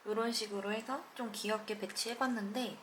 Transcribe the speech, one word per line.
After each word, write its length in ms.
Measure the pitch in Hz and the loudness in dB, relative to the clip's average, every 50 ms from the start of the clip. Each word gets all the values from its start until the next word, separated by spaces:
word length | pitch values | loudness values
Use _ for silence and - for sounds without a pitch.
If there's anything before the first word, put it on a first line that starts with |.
| - | 0
이런 260 | 208 214 220 226 233 | 2 2 4 4 4
식으로 400 | 233 - 220 202 202 196 190 202 | 2 2 0 0 -2 -2 0 2
해서 320 | 214 220 226 - 262 302 339 - - | 0 0 0 -2 -4 -4 -4 -8 -6
좀 180 | - 247 220 | -4 -4 -4
귀엽게 460 | 202 - - 208 220 214 214 - 214 208 | -4 -2 0 0 0 0 0 -2 -2 -2
배치해봤는데 960 | 196 - - - - 226 233 233 262 254 247 220 202 196 214 254 247 196 156 - | -2 -4 -2 -2 -2 -2 2 2 2 4 4 2 0 0 0 0 0 0 -4 -8